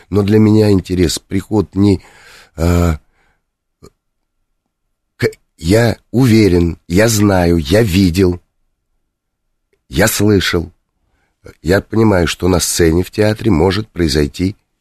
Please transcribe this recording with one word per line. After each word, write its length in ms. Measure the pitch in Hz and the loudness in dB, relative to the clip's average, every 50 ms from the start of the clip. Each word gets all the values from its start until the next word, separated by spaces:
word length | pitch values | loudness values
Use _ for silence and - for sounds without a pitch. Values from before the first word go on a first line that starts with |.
| _ - | _ -6
Но 120 | 90 104 | -4 -2
для 160 | 98 98 110 | 0 2 2
меня 320 | 110 107 104 107 107 107 104 | 2 4 4 4 2 2 2
интерес, 480 | 101 92 87 - 92 90 87 76 - | 2 0 -2 -2 -2 -2 -2 -2 -2
приход 560 | - - - 98 98 - - 107 104 82 - - | -6 -8 -8 -8 -8 -6 -4 -2 -4 -4 -2 -2
не, 280 | 95 101 104 95 - - - - - - - - - - _ _ | 0 0 2 0 0 -4 -10 -20 -20 -20 -20 -20 -20 -20 _ _
э, 420 | 80 82 90 87 87 87 85 78 - _ _ _ _ _ _ _ _ _ _ _ _ _ _ _ _ - - _ _ _ _ _ _ _ _ _ _ _ _ _ _ _ _ _ _ _ _ _ _ _ _ _ | -4 -2 0 0 0 0 -2 -2 -6 _ _ _ _ _ _ _ _ _ _ _ _ _ _ _ _ -20 -20 _ _ _ _ _ _ _ _ _ _ _ _ _ _ _ _ _ _ _ _ _ _ _ _ _
к-, 140 | - - - - - _ _ _ | -6 -6 -6 -6 -10 _ _ _
я 400 | - 82 82 104 113 117 113 - - _ _ | -8 -2 0 2 2 2 0 -2 -6 _ _
уверен, 680 | - 120 135 117 110 110 104 92 90 87 87 82 80 - _ | -2 0 2 4 4 4 4 4 2 2 0 -2 -4 -8 _
я 200 | - 85 101 110 | -4 0 0 0
знаю, 500 | 117 110 104 104 101 95 90 87 87 87 | 2 0 0 0 0 2 2 2 0 0
я 240 | 85 73 69 92 107 | 0 0 0 0 0
видел, 580 | 120 98 82 98 98 87 80 98 95 90 87 - _ _ _ _ _ _ _ _ _ _ _ _ _ _ _ _ _ _ _ _ _ _ _ _ _ _ _ _ _ - | 0 0 0 0 0 2 2 0 0 0 -2 -4 _ _ _ _ _ _ _ _ _ _ _ _ _ _ _ _ _ _ _ _ _ _ _ _ _ _ _ _ _ -8
я 180 | 64 76 104 | -4 -2 -2
слышал. 640 | 110 - - 101 107 104 92 - - - 85 82 82 - _ _ _ _ _ _ _ _ _ _ _ _ _ - - - _ - | -2 -2 0 0 2 2 0 0 -2 -4 -4 -6 -8 -14 _ _ _ _ _ _ _ _ _ _ _ _ _ -20 -20 -20 _ -4
Я 180 | 80 95 104 | -2 -2 -2
понимаю, 460 | - _ 104 110 113 107 98 90 82 | -2 _ -2 0 2 2 2 2 0
что 200 | 78 - - 87 | -2 -4 -4 -2
на 120 | 92 90 82 | -2 0 0
сцене 440 | - - - - 85 80 80 90 92 | -2 -2 -2 0 0 0 0 0 -2
в 60 | - | -4
театре 400 | - 110 104 107 107 - 110 113 | -4 -2 -2 -2 -2 -2 -2 -2
может 400 | 87 73 87 98 90 104 110 - | 0 0 0 0 -2 -4 -8 -10
произойти 680 | - 87 85 76 65 76 73 69 - - 90 98 - _ _ _ _ _ | -6 -4 -4 -2 -2 -2 -2 -4 -4 -6 -6 -6 -6 _ _ _ _ _